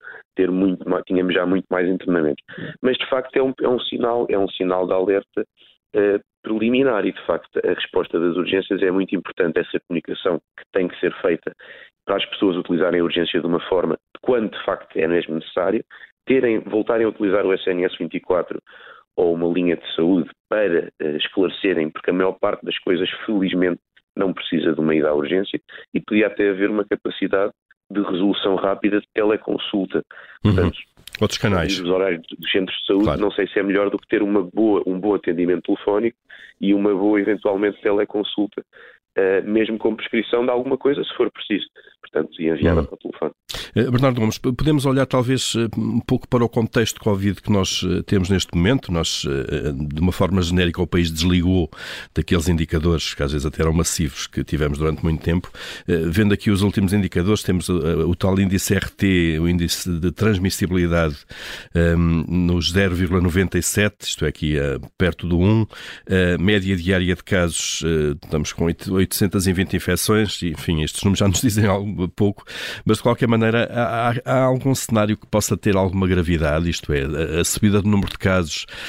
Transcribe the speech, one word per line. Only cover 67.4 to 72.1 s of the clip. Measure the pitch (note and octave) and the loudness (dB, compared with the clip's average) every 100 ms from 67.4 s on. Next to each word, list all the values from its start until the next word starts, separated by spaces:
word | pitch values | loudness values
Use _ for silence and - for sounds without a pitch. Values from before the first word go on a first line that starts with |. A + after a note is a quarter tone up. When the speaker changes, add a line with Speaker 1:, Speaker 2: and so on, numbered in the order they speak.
| F2 E2 - - | 0 -2 -6 -4
Speaker 2:
eh, | E2 D#2+ D2+ D2 | -2 0 0 -4
estamos | - D#2+ D2+ | -4 -4 -4
com | - E2+ | -2 -2
oito-, | E2 - | -2 -2
oitocentas | F#2+ F#2 - G#2 G2+ F#2 | 0 0 0 0 2 2
e | |
vinte | F2+ F#2+ | 2 0
infecções, | F2+ - F2+ - G#2+ G#2 - | -2 0 -2 2 2 2 -2
e, | F2+ | -6
enfim, | D#2+ - D#2+ | -4 -2 0
estes | D2+ - | -2 -2
números | G2+ F#2+ | 0 2
já | G2+ | 2
nos | F2+ | 2
<laughs> | |
dizem | - G#2+ G#2 | 2 2 2
algo | G2 G2+ F2 F2 | 0 -2 -4 -4